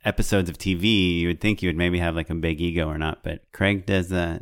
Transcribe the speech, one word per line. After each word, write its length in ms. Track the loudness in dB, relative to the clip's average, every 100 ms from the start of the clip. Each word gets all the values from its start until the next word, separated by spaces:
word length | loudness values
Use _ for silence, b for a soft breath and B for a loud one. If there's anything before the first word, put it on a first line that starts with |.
| -2
episodes 460 | 0 2 2 0
of 80 | -2
T 160 | -2 2
V, 440 | 4 4 4 2
you 80 | 0
would 120 | 0
think 220 | 0 0
you 60 | -2
would 80 | 0
maybe 200 | 0 0
have, 180 | 0 -2
like, 140 | -4
a 60 | -2
big 260 | -2 -2
ego 260 | -2 0 -2
or 120 | -2
not, 240 | -4 -6
but 200 | -8 -10 _
Craig 340 | -2 0 0 0
does, 240 | 0 0
uh, 240 | -2 -2 -4